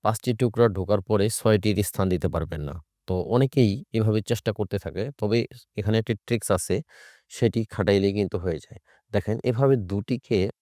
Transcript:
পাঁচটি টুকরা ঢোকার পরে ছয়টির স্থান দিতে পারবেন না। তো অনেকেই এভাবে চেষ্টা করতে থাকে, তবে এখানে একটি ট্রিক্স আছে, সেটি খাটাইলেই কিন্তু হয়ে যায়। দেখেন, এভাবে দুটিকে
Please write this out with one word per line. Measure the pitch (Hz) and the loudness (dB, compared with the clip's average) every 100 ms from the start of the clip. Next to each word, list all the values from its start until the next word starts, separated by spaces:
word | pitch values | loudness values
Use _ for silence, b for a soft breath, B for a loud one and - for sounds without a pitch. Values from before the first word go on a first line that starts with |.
পাঁচটি | 107 110 127 113 | 0 0 -2 0
টুকরা | 120 113 117 92 | 0 4 2 2
ঢোকার | 92 104 92 | 0 0 2
পরে | 107 104 - | 2 2 2
ছয়টির | 113 107 107 98 104 | 2 4 2 0 -2
স্থান | - 95 | 0 0
দিতে | 90 82 | 2 0
পারবেন | 87 80 78 73 | -2 -4 -6 -8
না। | 80 _ _ - | -10 _ _ -6
তো | 92 - | -4 0
অনেকেই | 120 135 - 113 107 - 113 | 2 2 4 2 2 -4 -2
এভাবে | 110 107 - | 0 0 -2
চেষ্টা | 117 - 104 | -4 -4 -4
করতে | 101 101 | -4 -4
থাকে, | - 78 123 - | -6 -8 -8 -4
তবে | 104 117 - 123 _ - | 0 0 -2 -10 _ -4
এখানে | 107 110 | 0 0
একটি | 110 107 - | 0 -6 -2
ট্রিক্স | 117 - 95 | -4 0 -2
আছে, | - 92 - B B B B - | 0 -4 -4 B B B B 0
সেটি | 117 113 110 | 0 0 -4
খাটাইলেই | - 101 101 98 101 | -2 2 4 4 0
কিন্তু | 98 98 | -2 -2
হয়ে | 90 78 | -4 -4
যায়। | - - b b b | -8 -20 b b b
দেখেন, | 101 - 110 123 | -2 -2 -2 -2
এভাবে | 117 139 131 90 | 2 2 2 0
দুটিকে | 98 - 127 _ 107 95 - | -6 -4 -6 _ 0 0 -4